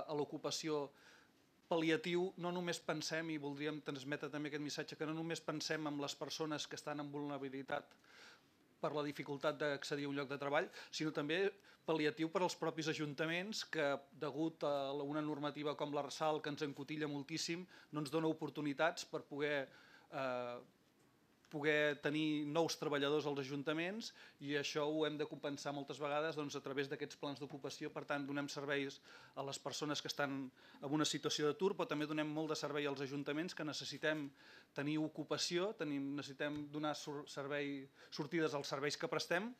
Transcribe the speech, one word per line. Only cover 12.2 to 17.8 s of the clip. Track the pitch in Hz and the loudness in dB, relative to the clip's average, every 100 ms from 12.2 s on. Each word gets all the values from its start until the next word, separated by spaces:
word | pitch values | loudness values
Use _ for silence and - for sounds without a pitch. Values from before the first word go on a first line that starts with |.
| 160 | 0
per | 185 | 4
als | 180 - | 2 2
propis | 165 160 156 | 0 0 0
ajuntaments | 151 151 143 160 170 196 214 - | 0 0 0 0 0 -2 -4 -4
que, | 156 143 135 - 143 | 2 2 2 -2 -6
degut | 147 135 165 160 151 | -4 0 0 2 2
a | 143 139 | 2 0
la, | 143 143 | -2 0
una | 151 | 0
normativa | 151 151 147 147 147 139 | 0 0 -2 -2 -2 0
com | 147 | 0
l'Arsal, | 143 139 - 156 151 | 0 0 2 2 2
que | 151 | 0
ens | 139 151 | -2 -2
encotilla | 139 139 156 147 | -4 -6 -2 -2
moltíssim, | 143 135 160 - 170 180 - | -2 -4 -4 -2 -2 -6 -14